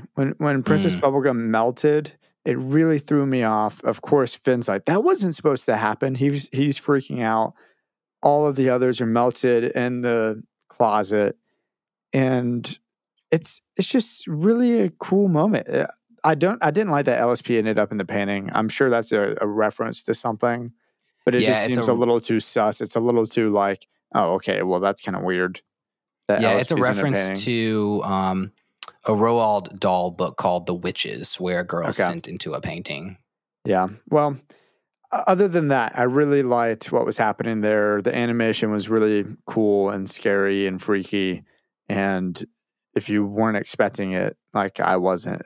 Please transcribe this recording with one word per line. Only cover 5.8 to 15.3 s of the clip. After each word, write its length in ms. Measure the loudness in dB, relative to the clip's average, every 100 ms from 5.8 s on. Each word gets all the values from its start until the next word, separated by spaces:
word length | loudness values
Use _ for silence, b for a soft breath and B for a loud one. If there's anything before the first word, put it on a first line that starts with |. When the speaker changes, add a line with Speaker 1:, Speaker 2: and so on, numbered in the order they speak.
| 0 -2 -2 0
Speaker 1:
He's, 320 | 0 0 -4
he's 280 | -2 0 0
freaking 420 | 0 0 0 -4
out. 320 | 0 0 -2 -6 b b b _ _ _
All 240 | 2 4 2
of 80 | 2
the 140 | 2
others 320 | 4 2 2
are 40 | 0
melted 580 | 2 2 2 2 2 2 -2
in 260 | -2 -2
the 400 | 0 0 0 -4 -10 _ _
closet. 680 | _ 2 2 2 2 0 -2 _ _ _ _ _ _ _
And 680 | 0 2 2 0 -2 -6 -12 _ _ _ _ _
it's, 300 | -2 -2 -10 -10 -6
it's 100 | -2
just 400 | 0 -2 -6 -8
really 540 | -2 2 2 2 2
a 80 | 0
cool 380 | -4 -2 2
moment. 420 | 4